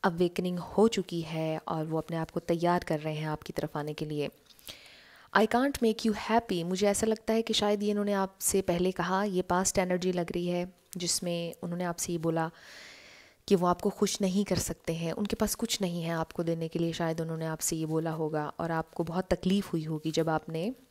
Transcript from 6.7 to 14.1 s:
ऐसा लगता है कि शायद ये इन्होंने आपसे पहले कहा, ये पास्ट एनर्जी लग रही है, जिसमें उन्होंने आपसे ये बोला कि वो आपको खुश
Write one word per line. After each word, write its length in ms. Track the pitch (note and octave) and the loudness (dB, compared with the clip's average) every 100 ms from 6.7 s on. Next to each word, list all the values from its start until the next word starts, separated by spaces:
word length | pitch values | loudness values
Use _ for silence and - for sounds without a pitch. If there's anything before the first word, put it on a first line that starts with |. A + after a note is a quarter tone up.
| F#3 G3+ | 2 2
ऐसा 200 | G3+ A3 | 2 0
लगता 260 | G#3+ - | 0 2
है 80 | A3+ | 0
कि 120 | A3+ | 2
शायद 300 | A3 G#3 G#3 | 2 2 2
ये 80 | G#3 | 2
इन्होंने 220 | G#3 G3+ | 0 0
आपसे 480 | G3 F#3+ - - G3 | 0 0 -2 0 2
पहले 300 | F#3+ F3 F3+ | 2 2 2
कहा, 320 | F#3 F3 F#3+ | 0 0 0
ये 180 | G#3 F3+ | 2 0
पास्ट 360 | F3+ F3+ F#3+ - | 2 2 2 2
एनर्जी 340 | F3+ F3+ F#3 | 2 2 2
लग 200 | F3+ E3+ | 0 -2
रही 160 | F3 F3 | -2 0
है, 260 | F3 F3+ - _ F3 | -2 -4 -10 _ -6
जिसमें 560 | F3 - F3 E3+ E3+ - | -2 -2 -2 -4 -4 -6
उन्होंने 200 | F3 F3 | -6 -4
आपसे 280 | F3+ E3+ - | -4 -2 -4
ये 60 | E3+ | 0
बोला 340 | E3 D#3+ E3 - - - - - - - - _ - | 0 2 -2 -6 -20 -20 -20 -20 -20 -20 -20 _ 2
कि 80 | F#3+ | 4
वो 120 | F3 | 4
आपको 220 | F3 G3+ | 2 0
खुश 320 | - G3+ | 0 0